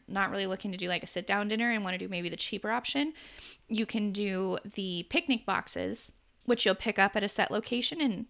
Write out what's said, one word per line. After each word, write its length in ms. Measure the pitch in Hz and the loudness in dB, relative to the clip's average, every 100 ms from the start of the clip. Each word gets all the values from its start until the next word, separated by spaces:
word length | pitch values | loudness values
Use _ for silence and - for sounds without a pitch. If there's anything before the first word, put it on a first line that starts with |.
| - | -6
not 220 | 196 190 | -2 0
really 160 | 196 190 | 0 -2
looking 260 | 185 208 | -2 -4
to 60 | 180 | -4
do, 100 | 180 | -2
like, 160 | 175 | -2
a 40 | 175 | -2
sit-down 400 | 180 - 202 208 | -4 0 0 2
dinner 240 | 220 240 | 2 2
and 120 | 220 | 0
wanna 140 | 190 185 | 0 -2
do 100 | 185 | -4
maybe 220 | 175 175 | -4 -4
the 60 | 165 | -4
cheaper 320 | - 196 214 | -4 -4 -2
option, 440 | 240 - 277 302 311 - - - - - | -2 0 0 0 -2 -14 -18 -18 -16 -4
you 180 | 220 226 | -2 0
can 260 | 214 208 | 0 0
do 460 | 196 208 185 190 185 202 - | 0 0 0 0 -2 -4 -6
the 280 | 190 175 170 | -4 -4 -2
picnic 360 | 339 339 233 - | 0 2 0 2
boxes, 640 | - - - 180 233 - - _ _ - | 0 0 -4 -2 -4 -8 -12 _ _ 2
which 180 | 240 202 | 4 4
you'll 100 | 190 | 4
pick 240 | 226 202 | 2 4
up 160 | 196 214 | 4 4
at 80 | |
a 40 | 202 | 0
set 220 | - - | 2 2
location 500 | 208 - 247 - 339 | 0 0 0 0 2
and 260 | 277 180 226 | 0 0 -4